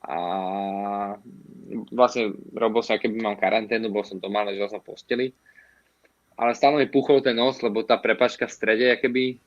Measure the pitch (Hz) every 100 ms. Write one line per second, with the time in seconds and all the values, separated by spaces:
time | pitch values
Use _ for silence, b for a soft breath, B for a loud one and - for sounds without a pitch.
0 | - 78 87 95 92 98 98 98 101 101
1 | 101 104 - - - - - 107 - 117
2 | 123 123 110 98 - 82 113 110 113 110
3 | - 110 110 104 95 110 107 113 113 104
4 | 101 95 98 104 104 98 101 101 - -
5 | - 120 131 - b b b b b _
6 | _ _ _ - 117 120 139 147 131 139
7 | 131 139 135 117 123 131 117 107 110 117
8 | 120 110 123 - 120 - 107 110 127 120
9 | 127 123 127 127